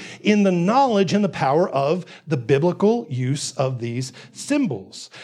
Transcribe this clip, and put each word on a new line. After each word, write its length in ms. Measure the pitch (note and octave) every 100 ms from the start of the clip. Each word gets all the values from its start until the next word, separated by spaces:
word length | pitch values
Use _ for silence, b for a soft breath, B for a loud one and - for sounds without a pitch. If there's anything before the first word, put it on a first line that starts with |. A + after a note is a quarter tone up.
| B B
in 240 | - G#3
the 80 | G3
knowledge 600 | F3+ F3 B3 C#4 G#3 F#3+
and 120 | F#3+
the 40 | G3+
power 400 | - C#3 C#3+ F#3
of 360 | C3+ C#3 F3+ E3+ B B
the 80 | C3
biblical 720 | A2+ C3+ E3+ - G3+ A#3+ -
use 460 | C3 B2+ D3 - -
of 240 | C3+ B2+
these 320 | A#2 A#2 C3 - B
symbols. 800 | - - C#4+ B3 A2 F#2+ - - B